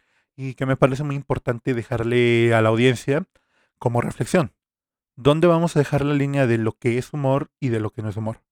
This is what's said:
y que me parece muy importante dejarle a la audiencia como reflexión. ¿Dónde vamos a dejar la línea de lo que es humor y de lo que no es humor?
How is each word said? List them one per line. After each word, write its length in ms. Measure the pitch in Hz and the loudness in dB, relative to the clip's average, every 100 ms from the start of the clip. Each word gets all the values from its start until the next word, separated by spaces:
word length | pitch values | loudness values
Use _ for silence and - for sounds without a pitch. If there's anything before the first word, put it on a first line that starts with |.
| _ _ _ - | _ _ _ -12
y 180 | 135 | -10
que 120 | 120 131 | -4 -2
me 120 | 135 | 2
parece 260 | 139 131 | 2 0
muy 120 | 151 139 | -4 -6
importante 580 | - 127 - 120 - | -4 -4 -4 -4 -4
dejarle 800 | 123 - 117 117 123 120 117 117 | -4 -4 -4 0 2 4 4 4
a 80 | 113 | 4
la 80 | 110 | 2
audiencia 580 | 113 127 120 - 143 185 _ _ _ _ - | 2 2 0 -2 -4 -6 _ _ _ _ -6
como 220 | 123 120 | -4 -2
reflexión. 540 | 107 - 117 180 123 - _ _ _ _ _ - | -4 -6 -2 0 -2 -6 _ _ _ _ _ -2
¿Dónde 300 | 123 156 175 | 0 4 4
vamos 300 | 165 170 151 | 4 2 0
a 40 | |
dejar 240 | 139 143 | 0 0
la 120 | 143 143 | 0 0
línea 320 | 139 139 127 | 0 0 2
de 100 | 117 | 2
lo 140 | 110 | 0
que 260 | - 123 120 | -2 -2 -2
es 160 | - | -4
humor 380 | 151 135 139 - _ | -4 0 0 -4 _
y 100 | 131 | -4
de 100 | 113 | -2
lo 120 | 107 | -4
que 100 | - | -6
no 80 | 107 | -8
es 80 | 101 | -6
humor? 240 | 110 113 _ | -8 -10 _